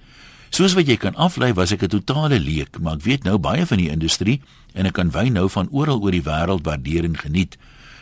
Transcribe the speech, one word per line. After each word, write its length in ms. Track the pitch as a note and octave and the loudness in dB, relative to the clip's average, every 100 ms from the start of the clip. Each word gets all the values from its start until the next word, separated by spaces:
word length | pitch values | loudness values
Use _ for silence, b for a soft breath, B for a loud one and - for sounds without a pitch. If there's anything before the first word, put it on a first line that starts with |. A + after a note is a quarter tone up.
| B B B B B | B B B B B
Soos 240 | - F#3+ | 2 2
wat 120 | F#3 D3+ | 4 4
jy 100 | A#2+ | 2
kan 180 | G2+ | 0
aflei, 380 | F2+ E3+ F3 B2 | 0 0 2 0
was 200 | G2 F2+ | 2 2
ek 100 | F#2+ | 0
'n 60 | G2 | 0
totale 520 | G#2 - C3+ D#3 C3 | -2 -2 0 2 2
leek, 400 | C#2 D#2 C#2 - | 0 -2 -4 -6
maar 140 | E2 | -4
ek 80 | D#2 | -2
weet 220 | D#2+ C#3 | 0 0
nou 140 | F3+ G3 | 2 0
baie 280 | - B2 F3 | 0 0 0
van 120 | G#2 | 0
die 120 | E2+ | 0
industrie 500 | D#2 - - F#2 C#3 - b b | 0 -2 -2 0 -2 -4 b b
en 140 | - F#2+ | -2 -2
ek 60 | |
kan 180 | F2+ F2 | 0 -2
wyn 220 | D2+ A#2+ | 0 0
nou 160 | G#2+ F#2 | 2 0
van 200 | G#2 F#2 | 0 -2
oral 300 | C3+ D3+ C3 | -2 0 0
oor 120 | G2+ | 0
die 100 | F2+ | 0
wêreld 420 | D2+ D#2 E2+ F#2+ | 0 -2 0 -2
waardeer 400 | D#2 D2 C2 E2 | -2 -6 -2 -2
en 120 | E2+ D#2+ | -2 -4
geniet. 420 | D2 D#2 F#2 - B B B B | -2 -2 -2 -4 B B B B